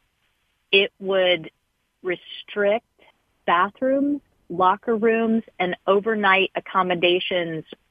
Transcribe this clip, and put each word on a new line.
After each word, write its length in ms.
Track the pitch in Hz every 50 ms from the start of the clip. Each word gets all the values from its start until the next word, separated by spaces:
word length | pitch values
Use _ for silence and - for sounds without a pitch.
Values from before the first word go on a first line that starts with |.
| _ _ _ _ _ _ _ _ _ _ _ _ _ -
it 200 | 196 196 196 - _ -
would 520 | 196 190 196 190 185 180 180 165 160 - _ _ _ _ _ _ _ _ _ _
restrict 840 | - 185 175 - - - - - - - - 208 202 202 208 240 - _ _ _ _ _ _ _ _ _ _ _ -
bathrooms, 760 | 202 175 175 190 202 - - 262 262 269 277 277 285 285 285 _ _ _ _ _ -
locker 460 | 175 170 185 185 196 202 - 247 226
rooms, 480 | 214 220 226 226 226 226 226 226 226 - - _ -
and 180 | 185 180 180 - -
overnight 640 | - 196 202 196 226 226 214 202 190 190 190 190 - -
accommodations 1080 | 175 - - - 196 180 180 180 170 180 175 175 185 - - 190 180 170 165 165 156 - - - - _ _